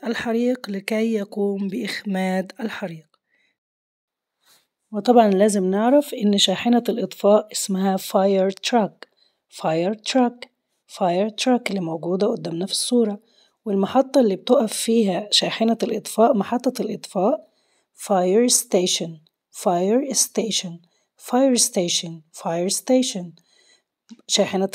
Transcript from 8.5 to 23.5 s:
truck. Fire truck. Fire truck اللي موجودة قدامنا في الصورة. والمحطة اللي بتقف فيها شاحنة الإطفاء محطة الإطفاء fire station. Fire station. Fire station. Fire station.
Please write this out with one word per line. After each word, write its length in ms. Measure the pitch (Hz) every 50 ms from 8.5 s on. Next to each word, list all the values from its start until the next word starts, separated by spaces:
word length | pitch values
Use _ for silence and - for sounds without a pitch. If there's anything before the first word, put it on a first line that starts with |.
| 190 - - -
truck. 400 | 240 233 202 151 - _ - - _ _ _ _ _ _ _ _ - -
Fire 340 | - 170 160 165 170 190 220
truck. 540 | 220 - - - 262 247 240 240 247 - - _ _ _ _ _ _ _ _ -
Fire 340 | - 202 175 175 185 208 220 214 - -
truck 180 | 262 247 240 240 233
اللي 120 | 196 196
موجودة 460 | 175 165 160 165 156 170 185 190 202
قدامنا 400 | 226 233 - 156 - - 165 185
في 60 | 202 -
الصورة. 480 | - - - 247 240 226 208 202 208 - _ _ _ _ _ _ _ _
والمحطة 560 | - 196 196 196 - - 254 269 262 - 285
اللي 160 | 240 208 190
بتقف 360 | 180 - - 247 196 233 208 -
فيها 560 | - - - 226 233 220 196 175 175 208 208
شاحنة 480 | - - - 165 - - 226 226 226 226 -
الإطفاء 540 | - 220 208 - - - - 220 240 -
محطة 460 | - - - 233 247 - 262 254 - 202
الإطفاء 640 | 214 - 151 - - - 196 180 220 302 - - _ _ _ _ _ _ _ _ _ _
fire 560 | - - - 202 185 180 185 190 226 247 247
station. 600 | - - - - - 190 180 185 - - 180 165 165 156 _ _ _ _ _ _ _ - -
Fire 500 | 202 175 175 185 196 226 262 294 269 233
station. 580 | - - - - 220 208 220 185 - - 175 165 170 - _ _ _ _ _ _ _ - -
Fire 280 | - 247 269 269 247 233
station. 540 | - - - 202 175 175 170 - - 165 165 160 - _ _ - -
Fire 280 | 175 165 170 175 196 196 -
station. 440 | - - 254 262 254 254 - 190 175 170 165 _ _ _